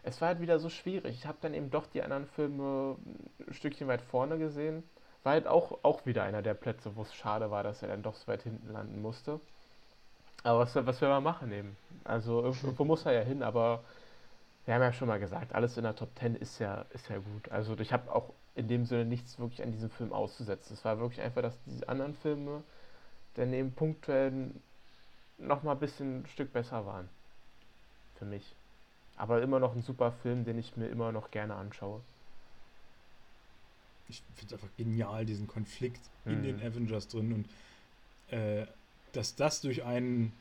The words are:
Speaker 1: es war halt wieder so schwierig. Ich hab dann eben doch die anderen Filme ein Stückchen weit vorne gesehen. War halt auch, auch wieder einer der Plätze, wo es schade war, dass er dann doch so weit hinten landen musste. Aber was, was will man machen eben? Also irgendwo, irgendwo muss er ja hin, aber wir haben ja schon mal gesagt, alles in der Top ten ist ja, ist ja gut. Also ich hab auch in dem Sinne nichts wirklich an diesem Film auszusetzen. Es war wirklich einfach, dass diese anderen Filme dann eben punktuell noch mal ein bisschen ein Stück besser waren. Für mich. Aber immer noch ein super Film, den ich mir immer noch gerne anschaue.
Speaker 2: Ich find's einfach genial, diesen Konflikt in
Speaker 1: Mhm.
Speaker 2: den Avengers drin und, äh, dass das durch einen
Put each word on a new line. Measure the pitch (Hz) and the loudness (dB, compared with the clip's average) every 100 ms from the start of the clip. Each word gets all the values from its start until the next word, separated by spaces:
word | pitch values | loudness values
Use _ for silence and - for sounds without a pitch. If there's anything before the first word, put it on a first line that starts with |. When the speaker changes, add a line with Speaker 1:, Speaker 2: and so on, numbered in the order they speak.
Speaker 1:
es | - - | -8 0
war | 165 | 0
halt | 175 | 2
wieder | 170 160 | 4 4
so | 165 | 4
schwierig. | - 185 190 - 120 | -4 -4 -2 -4 -6
Ich | 151 | -8
hab | 151 | -6
dann | 156 | -4
eben | 151 139 | -4 -2
doch | 147 156 | -2 -2
die | - | -4
anderen | - 139 139 | -2 -4 -4
Filme | - 147 139 139 135 135 131 - - - - - | -2 0 0 -2 0 -2 -4 -10 -14 -14 -16 -14
ein | |
Stückchen | - 196 - 135 | -6 -6 -4 0
weit | 123 | 0
vorne | - 127 139 160 | 2 2 2 0
gesehen. | 156 143 151 156 165 - - - | 0 0 -2 -2 -10 -20 -20 -2
War | 131 | 4
halt | 156 - | 4 8
auch, | 170 170 - | 6 6 4
auch | 143 147 127 | 6 6 2
wieder | 117 | 2
einer | 101 104 | 2 0
der | 104 | 0
Plätze, | 101 123 - 107 104 | 0 -2 -4 -6 -8
wo | |
es | 107 | -10
schade | - 110 107 110 | -6 -2 0 0
war, | 104 | 0
dass | 101 104 | -2 -4
er | 98 | -4
dann | 101 | -4
doch | 107 107 | -4 -8
so | - | -4
weit | 104 | -4
hinten | 117 110 113 | -4 -8 -8
landen | 107 107 104 | -8 -8 -6
musste. | 107 117 - 151 - - - - - - - - - - | -6 -6 -6 -6 -8 -20 -20 -20 -20 -20 -20 -20 -20 0
Aber | 120 117 | 8 8
was, | 120 | 8
was | 143 123 123 | 4 2 4
will | 139 | 6
man | 139 | 6
machen | 147 170 120 | 4 0 -4
eben? | 101 101 101 - - | -4 -6 -12 -18 -10
Also | - 113 113 117 | -2 0 4 4
irgendwo, | 123 127 135 | 4 2 -2
irgendwo | 120 | 2
muss | 147 160 156 | 4 6 6
er | |
ja | 120 | 4
hin, | 113 139 | 4 0
aber | 117 117 117 117 - - - - - - - - | 2 4 4 2 -4 -20 -20 -20 -20 -20 -20 -10
wir | - | 2
haben | 120 | 6
ja | 127 | 6
schon | 120 123 | 4 2
mal | 107 | 2
gesagt, | 98 101 - | 0 -4 0
alles | - 117 120 | 2 4 2
in | |
der | 113 | -2
Top | 110 110 - | -2 -8 -2
ten | 117 | -2
ist | 113 - - | 0 -6 -2
ja, | 104 101 - | -2 -2 -6
ist | 120 - | -14 -8
ja | 98 | -6
gut. | 101 104 - | -6 -10 -2
Also | 98 110 107 | -2 0 -2
ich | 110 | 2
hab | 120 - | 0 2
auch | - - - - - | 0 0 -16 -12 -6
in | 110 | 0
dem | 120 | 2
Sinne | 120 120 | 2 2
nichts | 117 120 120 - | 2 -2 -6 -8
wirklich | 120 - | -6 -4
an | 120 | -4
diesem | 110 113 | -4 -6
Film | - 113 | -4 -4
auszusetzen. | 104 104 - 110 95 - | -2 -2 -4 -6 -6 -6
Es | 113 | -6
war | 110 110 | -2 0
wirklich | 117 117 | -2 -2
einfach, | 110 123 | -2 0
dass | 117 120 - | -2 -4 -10
diese | 127 - | -8 -4
anderen | 135 143 | -2 -2
Filme | 147 156 147 143 147 - - - - - - - | -2 -2 0 -2 -6 -10 -16 -16 -16 -16 -14 -12
dann | - 123 | -2 0
eben | 127 135 | 2 0
punktuell | 127 156 156 - 135 135 131 127 - - - - - - - - - | 2 0 0 2 4 4 2 -4 -8 -16 -20 -20 -20 -20 -20 -20 -10
noch | 131 139 | 0 0
mal | 151 | 2
ein | 143 | 0
bisschen | 147 - 139 131 | -2 -2 -4 -4
ein | 131 | -6
Stück | - 135 | -6 -2
besser | 120 120 120 | -2 -2 -4
waren. | 98 98 90 - - - - - - - - - - - | -4 -8 -10 -14 -18 -18 -20 -20 -20 -20 -20 -20 -20 -12
Für | |
mich. | 101 101 - - - - - - - - | -8 -8 -10 -20 -20 -20 -20 -20 -20 -6
Aber | 107 117 | 4 4
immer | 131 131 | 6 4
noch | 127 120 | 4 2
ein | |
super | 117 123 117 | -4 2 2
Film, | 120 123 123 | 2 0 0
den | 117 117 | 0 -2
ich | 117 117 | -4 -4
mir | 113 | -2
immer | 117 113 | 0 -2
noch | 110 107 | -2 -4
gerne | 107 107 | -4 -4
anschaue. | 98 101 - 101 107 120 - - - - - - - - - - - - - - - - - - - - | -4 -8 -8 -8 -8 -12 -18 -12 -12 -12 -16 -16 -16 -18 -18 -20 -20 -20 -20 -20 -20 -20 -20 -20 -20 -16
Speaker 2:
Ich | - - - | -16 -16 -16
find's | 104 | -12
einfach | 107 98 - | -10 -10 -4
genial, | 113 113 101 110 | 0 2 0 -2
diesen | 110 104 107 | -2 -2 -4
Konflikt | 113 107 - 123 120 - - 113 | -6 -6 -4 -6 -6 -18 -10 -2
in | 107 | 0
Speaker 1:
Mhm. | |
Speaker 2:
den | 135 104 | 0 -2
Avengers | 117 117 113 110 - | -4 -2 -2 -2 -2
drin | 113 110 | -2 0
und, | 113 104 - - - - - - - - 117 | 0 -4 -10 -20 -20 -20 -20 -20 -20 -6 -2
äh, | 107 104 104 - - - - | 0 0 -2 -12 -20 -20 -8
dass | 123 110 | -4 -4
das | - 147 - | 2 2 2
durch | 139 123 | -2 -2
einen | 120 123 123 123 110 - | 0 0 2 2 2 0